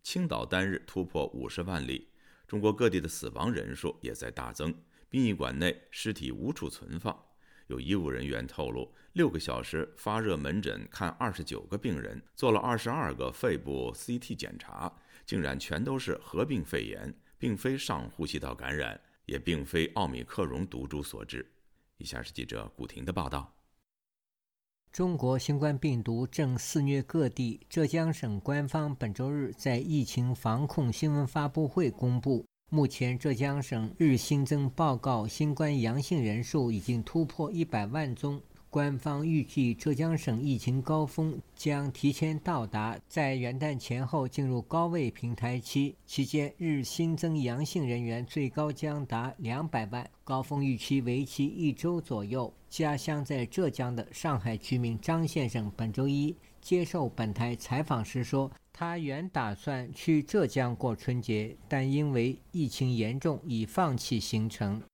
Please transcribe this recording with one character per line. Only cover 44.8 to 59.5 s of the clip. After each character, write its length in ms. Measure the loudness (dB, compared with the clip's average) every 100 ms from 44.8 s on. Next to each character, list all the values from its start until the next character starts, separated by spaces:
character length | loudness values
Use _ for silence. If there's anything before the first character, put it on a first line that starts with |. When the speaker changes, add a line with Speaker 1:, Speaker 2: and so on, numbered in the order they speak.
| 2
Speaker 2:
位 240 | 2 0
平 260 | -2 -6 -2
台 240 | 0 -2
期， 340 | 0 2 2 -2 -6
期 180 | -2
间 260 | 0 2 0 -2
日 260 | 0 2
新 320 | 0 0 0
增 240 | 2 2 2
阳 200 | 0 0
性 240 | -2 0 0
人 160 | 0
员 220 | 0 -2
最 240 | -2 -2 0
高 240 | 0 -2
将 320 | -2 -2 -2
达 260 | -2 -2 -4 -4
两 320 | -4 -2 -2
百 160 | -2 -2
万， 180 | -6 -8 -14
高 180 | -2 -2
峰 220 | 0 0
预 100 | 2
期 280 | 0 2 2
为 200 | 2 0
期 220 | -2 0
一 260 | 0 2 0
周 300 | 2 0 0
左 240 | -2 -4
右。 260 | -2 -2 -2 -8 -12
家 260 | 0 0 2
乡 260 | 0 -2
在 220 | 0 -2
浙 240 | 0 0 0
江 260 | 0 -2
的 160 | -2 -6
上 300 | -4 0 0
海 160 | 0 -4
居 220 | 0 0
民 200 | 0 0
张 300 | 0 2 2
先 180 | 0 0
生 240 | 0 -2 -2
本 160 | -2
周 160 | 2 2
一 260 | 4 2 -2 -14 -20
接 200 | 0 2
受 240 | 2 0 -2
本 240 | 0 -2
台 200 | 0 0
采 280 | -2 -2 -2
访 200 | 0 0
时 220 | 0 -2
说， 260 | 0 0 0 -6 _
他 240 | -6 -4 -2
原 320 | -2 -4 -2
打 260 | -2 -2